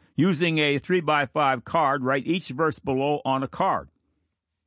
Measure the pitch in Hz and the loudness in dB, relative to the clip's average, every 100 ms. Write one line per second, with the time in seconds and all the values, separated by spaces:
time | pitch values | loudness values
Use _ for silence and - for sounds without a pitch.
0 | _ - 175 151 170 156 147 143 - 180 | _ 0 2 2 0 2 2 0 0 0
1 | 151 151 143 156 139 131 - 165 147 139 | 2 0 0 0 2 0 0 0 2 0
2 | 127 139 131 180 - 131 160 131 - 131 | 0 0 0 -4 -4 -2 -2 -2 -4 -2
3 | 143 147 135 131 131 - 185 117 69 _ | 0 0 -2 -2 -2 -2 -2 -2 -6 _
4 | _ _ _ _ _ _ | _ _ _ _ _ _